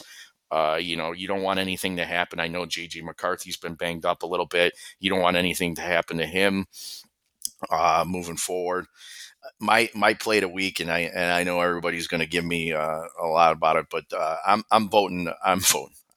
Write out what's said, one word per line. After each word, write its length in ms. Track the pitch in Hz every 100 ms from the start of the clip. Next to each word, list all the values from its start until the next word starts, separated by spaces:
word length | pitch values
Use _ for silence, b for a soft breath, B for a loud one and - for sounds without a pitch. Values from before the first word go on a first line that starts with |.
| B B B B -
Uh, 260 | 80 78 80
you 160 | 87
know, 160 | 82 80
you 160 | 90 92
don't 140 | 98
want 180 | 95 95
anything 380 | 95 90 95 87
to 80 |
happen. 340 | 82 87 87 85
I 100 | 85
know 180 | 87 85
J 180 | 85
J 160 | 85 85
McCarthy's 560 | 82 - 90 90 90 -
been 160 | 85
banged 320 | 82 87 82
up 160 | 87 85
a 60 | 87
little 180 | 87
bit. 300 | 85 87 87 - B B
You 100 | 95
don't 120 | 92
want 160 | 90 87
anything 360 | 90 82 87
to 80 | 78
happen 360 | 87 85 - 85
to 80 | 80
him, 400 | 92 98 98 92 B B B B _ _ _ - - -
uh, 320 | 80 85 82
moving 320 | 82 92 85 80
forward. 480 | - 90 87 90 85 B B B B B - -
My, 280 | 107 113 113
my 180 | 104 104
play 240 | 101 113 107
of 40 |
the 80 | 92
week, 300 | 92 95 -
and 120 | 82
I, 80 | 85
and 320 | 85 92 87
I 120 | 87
know 180 | 90 87
everybody's 460 | 87 85 87 85 80
gonna 180 | 85
give 180 | 80 85
me, 300 | 85 85 82
uh, 280 | 78 78 80 82 85
a 60 |
lot 280 | 85 80 82
about 240 | 80 80 80
it, 100 | 76
but, 140 | 82 -
uh, 220 | 92 80 80
I'm, 180 | 98 107 -
I'm 200 | 110 101
voting, 420 | 107 95 90 85 -
I'm 180 | 95 92
voting. 340 | - 69 67 - _